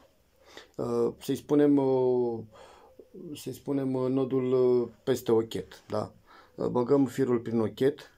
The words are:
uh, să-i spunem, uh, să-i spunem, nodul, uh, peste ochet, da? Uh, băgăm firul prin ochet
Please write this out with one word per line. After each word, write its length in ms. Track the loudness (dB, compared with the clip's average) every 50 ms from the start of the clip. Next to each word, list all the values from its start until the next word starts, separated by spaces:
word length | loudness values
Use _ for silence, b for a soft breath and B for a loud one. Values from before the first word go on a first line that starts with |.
| b b _ _ _ _ _ B B B B B B B B
uh, 380 | -8 -6 -4 -2 -2 -2 -2 -4 -6
să-i 140 | -6 -6 -6
spunem, 420 | -6 -4 0 2 4 4 4 4 2
uh, 640 | 2 2 0 2 2 2 0 0 0 -2 -4 -6 -10 -14 B B B B B B B B B -20 -20 _ -20 -18 -16 -16 -16
să-i 180 | -14 -12 -12 -14
spunem, 340 | -10 -8 -6 -4 -4 -2 -2
nodul, 680 | -2 -2 -2 0 0 0 0 0 0 0 0 2 4
uh, 360 | 4 4 6 4 4 2 0 -6 _ _
peste 280 | -2 -2 0 2 2
ochet, 520 | 2 2 2 0 -4 -8 -8 -10 -14 -20 -12 -6
da? 260 | -4 -4 -4 -6 -8 _ B B B B B B B
Uh, 120 | -6 -4 -2
băgăm 380 | 0 0 2 2 4 4 4
firul 340 | 2 0 -2 0 0 0 0
prin 200 | 0 -2 -2 0
ochet 400 | 0 -2 -2 0 0 0 0 -2 -8 -20 _